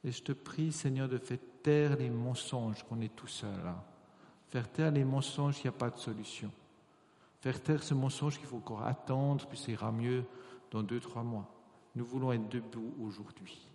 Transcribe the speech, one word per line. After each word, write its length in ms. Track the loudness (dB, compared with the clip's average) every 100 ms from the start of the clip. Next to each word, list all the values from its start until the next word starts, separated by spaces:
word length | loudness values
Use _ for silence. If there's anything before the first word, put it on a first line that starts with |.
Et 80 | -4
je 120 | -4
te 80 | -4
prie, 400 | -4 -4 0 0
Seigneur, 380 | 2 0 2 2
de 80 | 0
faire 220 | -2 -6 -6 0
taire 340 | 6 8 8 4
les 120 | 2
mensonges 720 | 0 0 -2 -2 0 0 -2
qu'on 180 | -4 -2
est 140 | -2 -6
tout 120 | -12
seul, 320 | -8 -6 -4 -4
hein. 180 | -6 -10 -20 -20 -20 -20 -20 -4
Faire 220 | -4 -2
taire 200 | 2 4
les 120 | 6
mensonges, 560 | 4 4 0 2 2 2
il 40 |
n'y 60 | -2
a 80 | 0
pas 120 | -2
de 80 | -2
solution. 540 | -6 -6 -6 -8 -8 -10 -20 -20 _ _ _ _ -20 _
Faire 200 | -2 0
taire 220 | 2 2
ce 100 | 4
mensonge 440 | 2 2 2 0 0
qu'il 100 | -6
faut 100 | -8
encore 260 | -6 -2
attendre, 640 | 0 -2 0 2 4 2 0
puis 100 | -8
ça 140 | -4
ira 200 | -2 0
mieux 320 | 0 2 2 0 -10 -16 -18 -6
dans 120 | -4
deux, 160 | -2 -2
trois 240 | -4 -6
mois. 280 | -4 -4 -8 -16 -20 -20 -10 -6
Nous 100 | -4
voulons 260 | 0 2
être 160 | 2 2
debout 440 | -4 -4 -6 -6 -4
aujourd'hui. 680 | -6 -8 -12 -14 -16 -16 -20